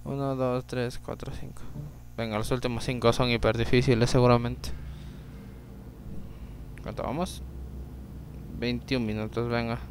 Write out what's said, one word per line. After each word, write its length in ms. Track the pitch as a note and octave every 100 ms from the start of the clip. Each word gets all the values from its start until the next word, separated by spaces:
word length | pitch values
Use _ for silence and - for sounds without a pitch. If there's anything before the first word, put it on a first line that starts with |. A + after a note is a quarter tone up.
Uno, 300 | - C#3 C#3
dos, 320 | C3 B2+ B2 B2
tres, 320 | B2+ B2 -
cuatro, 340 | - - - -
cinco. 240 | - - - D3 - - - -
Venga, 200 | A2+ G#2+
los 140 | A2+
últimos 340 | B2+ B2+ A2+
cinco 280 | - B2 A2+
son 180 | A#2 B2
hiper 260 | A#2 A2+ A2+
difíciles 540 | A2+ B2 B2+ A2+ B2+
seguramente. 600 | C3 B2 A#2+ A#2+ - - - - - - - - - - - - - - - - - - - - - - -
¿Cuánto 220 | - -
vamos? 380 | - C#3 F3+ - - - - - - - - - - - - A2+
Veintiún 480 | A#2+ A#2+ - C3 A2
minutos, 420 | G#2+ G#2+ A2+ A#2+
venga. 300 | A#2 A#2 A#2 -